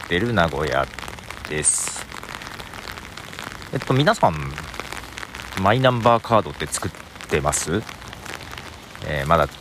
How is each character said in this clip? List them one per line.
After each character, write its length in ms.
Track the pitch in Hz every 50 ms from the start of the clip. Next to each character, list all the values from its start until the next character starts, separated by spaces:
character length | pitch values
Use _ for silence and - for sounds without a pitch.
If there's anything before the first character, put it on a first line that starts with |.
| -
て 120 | - 85 90
る 140 | 113 120 113
名 140 | 92 82
古 220 | 78 69 71 78 69
屋 160 | 64 67 69 - - - - - - - - - - - - -
で 140 | 76 76 76
す。 420 | - - - - - - - - - - - - - - - - - - - - - - - - - - - - - - - - - - - - - - - - - -
え 40 |
っ 20 | 123
と、 160 | - - 131
皆 180 | 131 156 202 226
さ 160 | - - 98
ん、 60 | 80 76 69 69 69 - - - - - - - - - - - - - - - - - - - - 95
マ 140 | 95 101 113
イ 60 | 131
ナ 100 | 131 127
ン 140 | 123 117 107
バ 160 | 120 117 113
ー 20 |
カ 180 | - - 117 104
ー 20 | 87
ド 80 | -
っ 20 | -
て 140 | - 76
作 220 | - - - - 92
っ 20 | - - - - - - -
て 140 | - 80 76
ま 120 | 71 73 71
す？ 280 | - - - 87 110 - - - - - - - - - - - - - - - - - - - - - - - - -
え 160 | - 76 73 65
ー、 20 |
ま 100 | 76 85
だ 100 | 78 73 - - -